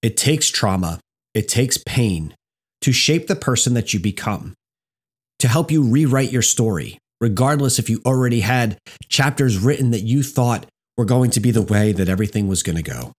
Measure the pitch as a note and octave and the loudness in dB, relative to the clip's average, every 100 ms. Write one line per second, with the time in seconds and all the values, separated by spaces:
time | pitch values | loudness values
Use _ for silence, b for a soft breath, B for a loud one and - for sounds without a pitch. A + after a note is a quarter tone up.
0 | A2+ - C3+ D3+ - - G#2+ F#2+ F2 E2 | -2 0 0 0 0 0 0 0 -4 -8
1 | _ _ _ A2 G#2 A#2 B2+ - - - | _ _ _ -6 -2 -2 0 -2 -4 -2
2 | A2+ E2+ D#2 - _ _ _ _ - B2 | 0 -2 -6 -14 _ _ _ _ -2 0
3 | - E3 F3 F#3+ - B2 - A#2+ - G#2 | 0 0 -2 -4 -2 0 0 0 0 -2
4 | G2+ - - G2+ - - _ _ _ _ | -2 -4 -6 -6 -10 -18 _ _ _ _
5 | _ _ _ _ B2 C#3+ D#3+ D#3 C3 B2+ | _ _ _ _ 2 2 2 2 4 4
6 | D3+ C3+ C3 B2+ G#2+ - A2+ F2+ A#1+ - | 4 2 0 0 0 0 0 -2 -6 -14
7 | _ _ A#2 G2 C3 D3 C3+ - A2+ A2+ | _ _ -2 2 2 2 0 0 -2 -2
8 | B2 C3 B2+ A#2 G2+ B2+ A2+ F#2+ - B | 0 0 2 0 2 0 0 -4 -14 B
9 | - - C#3 - C3+ G2 A2+ D3 B2+ A2+ | -4 0 0 2 0 2 0 2 0 0
10 | A2 C3+ C3 - A#2+ A2+ - _ _ - | 0 0 0 0 0 0 -6 _ _ -4
11 | A2 B2+ B2 A2 A2+ A2+ F#2+ G#2 G#2 F#2+ | 2 4 4 2 2 2 2 2 2 2
12 | F2+ F#2 G#2 G#2+ G2+ F#2 - E2 D#2 B1 | 0 0 -2 -2 -2 -2 -4 -4 -6 -10
13 | A#1+ | -12